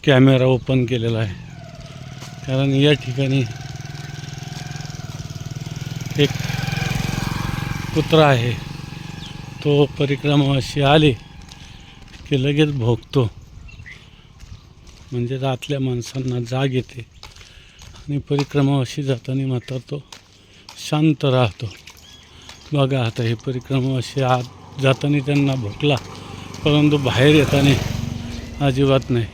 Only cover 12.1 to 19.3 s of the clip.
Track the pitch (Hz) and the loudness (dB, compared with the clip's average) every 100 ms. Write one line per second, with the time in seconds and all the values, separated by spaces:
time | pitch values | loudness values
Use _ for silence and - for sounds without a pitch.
12.1 | - - 139 139 143 151 139 117 117 - | -20 -4 -2 0 2 2 2 0 0 0
13.1 | 143 113 - - - - - - - - | 0 0 -4 -20 -20 -20 -20 -20 -20 -20
14.1 | - - - - - - - - - - | -20 -20 -20 -20 -20 -20 -20 -20 -20 -8
15.1 | 123 120 131 135 127 - 139 131 123 117 | -4 -4 -2 -2 -4 -4 -2 -2 -2 -6
16.1 | 135 127 123 120 131 139 127 117 123 113 | -6 -4 -4 -4 -2 0 -2 -4 -14 -18
17.1 | - - - - - - - - - - | -20 -20 -20 -20 -20 -20 -20 -20 -16 -6
18.1 | 143 - 143 139 143 139 139 123 - 135 | -6 -2 -2 0 2 2 2 -2 -4 -4
19.1 | 127 - | -4 -4